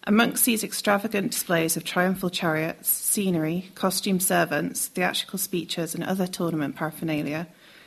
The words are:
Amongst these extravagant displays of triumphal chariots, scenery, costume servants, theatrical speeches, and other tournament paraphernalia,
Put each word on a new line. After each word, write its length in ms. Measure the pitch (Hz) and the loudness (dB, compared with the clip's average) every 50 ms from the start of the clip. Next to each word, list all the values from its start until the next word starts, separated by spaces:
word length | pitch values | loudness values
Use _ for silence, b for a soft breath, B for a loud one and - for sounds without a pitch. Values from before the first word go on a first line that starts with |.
| B | B
Amongst 400 | - 208 220 233 - - - - | 2 4 4 4 4 2 0 2
these 200 | 254 226 214 - | 2 2 0 -2
extravagant 680 | - - - - 214 202 196 202 220 - 202 196 - | -4 -6 -2 2 2 2 2 2 -2 -2 -2 -2 -2
displays 460 | - - - - 175 165 165 160 - | -2 -4 -2 0 2 2 2 2 0
of 80 | 170 160 | -2 -4
triumphal 440 | - - 180 180 185 190 190 - 175 | -2 2 2 2 2 2 0 -2 -2
chariots, 600 | 180 - 185 170 156 156 156 165 - - - - | -2 0 0 0 2 2 0 -2 -4 -4 -2 -2
scenery, 840 | - - - - - 214 196 190 175 160 156 156 170 180 185 - - | -2 0 0 0 0 2 2 2 2 2 2 0 0 -2 -4 -8 -6
costume 420 | - - 185 185 - - 208 190 180 | -2 0 0 0 0 0 2 2 2
servants, 720 | 185 - 185 175 170 160 147 147 165 175 - - - - | 2 4 4 4 4 2 2 0 -2 -2 -2 -4 -6 -4
theatrical 500 | - 190 180 180 - - - - - 185 | -2 0 0 0 0 -2 -4 -4 -4 -6
speeches, 560 | - - - 175 165 165 - - 165 156 - | -4 -2 -2 -4 -2 -2 -4 -4 -4 -4 -4
and 80 | 165 | -4
other 240 | - - 185 196 180 | -2 -2 0 0 0
tournament 480 | 175 185 - 185 165 160 156 143 135 135 | -2 -2 -2 -2 0 0 0 -2 -2 -2
paraphernalia, 720 | - 165 156 156 - 170 160 156 147 160 143 147 156 175 165 B B B B B B B | -2 -4 -4 -4 -2 -2 -2 -2 -2 -2 -2 -4 -4 -6 -8 B B B B B B B